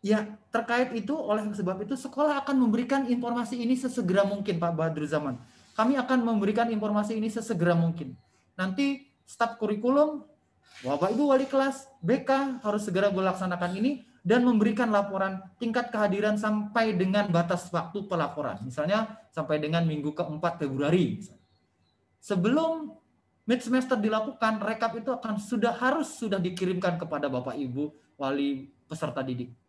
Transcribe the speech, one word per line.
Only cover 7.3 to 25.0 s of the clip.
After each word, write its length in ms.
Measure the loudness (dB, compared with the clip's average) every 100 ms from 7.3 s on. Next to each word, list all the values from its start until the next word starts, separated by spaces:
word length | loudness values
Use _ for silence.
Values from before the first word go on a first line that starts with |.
| -4 -4 0 4
mungkin. 400 | 4 2 0 -8 -12 _ _ _
Nanti 560 | -6 -4 0 0 -2 -10 _ _
staf 320 | -4 -4 -2
kurikulum, 640 | -4 0 2 4 4 0 -12 _ _ _ _ -10 -4
Bapak 280 | 0 2
Ibu 200 | 2 4
wali 120 | 4 4
kelas, 400 | 2 2 -2 -12 _
B 240 | 0 0
K 400 | 2 0 0 -4
harus 240 | -2 -2 0
segera 240 | 2 2
melaksanakan 640 | 2 0 0 -4 -2 -2 0
ini 280 | 0 -2 -8 _
dan 240 | 2 4 6
memberikan 440 | 6 4 4 2
laporan 520 | 2 2 -2 -2 -4 -10 _
tingkat 320 | -2 -2 -2
kehadiran 480 | 0 0 2 2 0
sampai 560 | 0 0 0 0 2
dengan 320 | 2 2 2 2
batas 400 | 2 2 -2 -2
waktu 320 | -4 -4 -8 -4
pelaporan. 560 | -2 -2 -4 -6 -6
Misalnya, 560 | -8 -4 0 0 0 -8 -12
sampai 240 | -8 -2 0
dengan 240 | 2 2
minggu 320 | 2 0 -4
keempat 480 | -4 -4 -2 -2 -2
Februari. 600 | -4 0 2 4 2 -2 -10 -20 _ _ _ _ _ _ _ _
Sebelum 720 | -2 2 4 4 2 0 -6 -14 _ _ _ _ 0
mid 100 | 0
semester 340 | 2 0 2 0
dilakukan, 640 | 2 0 -2 -2 0 0
rekap 320 | -2 -2 -2
itu 160 | -2